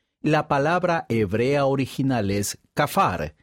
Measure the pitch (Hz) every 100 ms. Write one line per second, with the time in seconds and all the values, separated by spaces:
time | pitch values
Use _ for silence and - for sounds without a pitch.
0 | _ _ 151 151 147 143 147 180 175 165
1 | - 113 98 107 127 143 135 139 127 -
2 | 135 123 98 101 104 - _ - 147 196
3 | 160 87 76 -